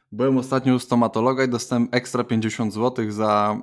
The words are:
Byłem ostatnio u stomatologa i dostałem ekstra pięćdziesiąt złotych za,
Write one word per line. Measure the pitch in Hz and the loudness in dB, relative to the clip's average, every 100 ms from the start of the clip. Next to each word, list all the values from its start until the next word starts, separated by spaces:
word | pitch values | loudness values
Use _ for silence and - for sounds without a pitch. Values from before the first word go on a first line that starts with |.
| _ | _
Byłem | 104 131 131 | -2 2 2
ostatnio | 120 131 127 | 0 0 2
u | 127 | 0
stomatologa | - 120 113 110 120 131 | 2 2 2 2 0 2
i | 131 | 0
dostałem | 120 - 120 117 | 0 -2 -2 0
ekstra | 123 123 120 | -2 -2 -4
pięćdziesiąt | 117 113 110 - 110 | 0 0 -2 -2 -4
złotych | 101 123 127 107 | 0 -2 -2 -4
za, | 104 107 104 104 104 | -2 2 2 2 -2